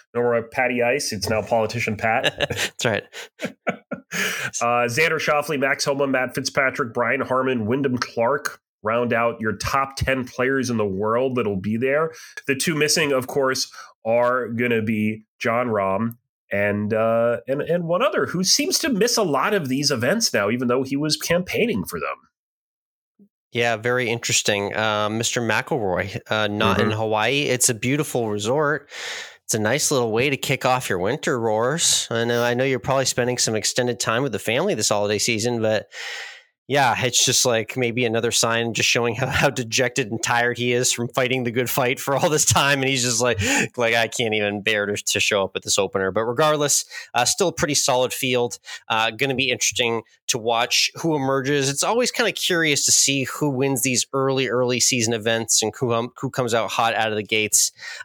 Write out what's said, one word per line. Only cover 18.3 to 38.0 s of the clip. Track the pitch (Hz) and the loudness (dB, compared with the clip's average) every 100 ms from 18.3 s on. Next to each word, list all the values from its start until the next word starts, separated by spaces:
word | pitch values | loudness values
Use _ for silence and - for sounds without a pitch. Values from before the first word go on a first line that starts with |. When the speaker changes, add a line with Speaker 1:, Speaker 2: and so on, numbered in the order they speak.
| 170 | -2
Speaker 1:
seems | 190 - 311 - | 0 2 0 -2
to | 330 | 0
miss | 202 240 240 | 0 2 2
a | |
lot | 190 135 180 | 2 0 0
of | 208 135 | 0 0
these | 131 143 | 0 0
events | 127 123 214 - | 0 0 0 0
now, | 113 104 | 2 2
even | 123 123 | 0 2
though | 127 | 2
he | 131 139 | 0 -2
was | 156 151 | -2 -2
campaigning | - 170 180 120 233 110 - | 0 0 0 -2 0 -2 -4
for | 85 | -6
them. | 69 67 _ _ _ _ _ _ _ _ _ _ 202 _ _ | -8 -10 _ _ _ _ _ _ _ _ _ _ -20 _ _
Speaker 2:
Yeah, | 117 120 113 | 0 0 0
very | 117 127 120 | 0 0 0
interesting. | 117 - 113 - 101 101 - | -2 0 0 2 0 0 0
Uh, | 110 104 104 | 0 2 0
Mister | 110 113 127 | 0 -2 0
McIlroy, | 117 110 - 151 101 87 98 - - | 0 0 0 -2 0 0 -2 -6 -2
uh, | 110 107 | 0 0
not | 104 110 113 | 2 2 4
in | 107 | 2
Speaker 1:
Mm-hmm. | 107 | 0
Speaker 2:
Hawaii. | 110 107 110 139 | 0 0 2 0
It's | 143 123 - | 0 2 0
a | |
beautiful | 113 123 147 151 127 113 | 0 0 0 0 -2 -2
resort. | 104 101 139 147 151 - - - - - - - | -2 0 0 0 -2 -6 -12 -10 -10 -12 -14 -4
It's | |
a | 113 | 0
nice | 107 139 - | 2 2 2
little | 139 117 | 2 2
way | 110 143 | 2 2
to | 131 | 0
kick | - 131 127 | 0 0 2
off | 127 - | 0 0
your | 92 | 0
winter | 95 139 - 131 | 0 0 -2 0
roars. | 113 107 123 165 - - - | 0 2 0 2 2 0 0
I | 117 | -2
know, | 117 120 | 0 2
I | 120 | 2
know | 120 | 2
you're | 135 127 | 0 0
probably | - 135 | 0 0
spending | 127 - 123 120 | 0 0 -2 0
some | - | -2
extended | 110 - - 123 117 | 0 -2 0 0 -2
time | - 113 | 0 0
with | 139 | 0
the | 101 | -2
family | - 120 190 139 | -2 0 0 0
this | 104 | 0
holiday | 104 104 104 | 2 2 0
season, | - 110 117 120 | 0 0 0 0
but | 110 107 - - - - - - - _ - | 0 0 -4 -12 -12 -12 -14 -18 -20 _ -2
yeah, | 139 131 98 | 2 2 2
it's | 127 - - | 0 2 2
just, | 123 131 | 2 2
like, | 113 107 131 | 0 -2 -2
maybe | 120 113 | -2 0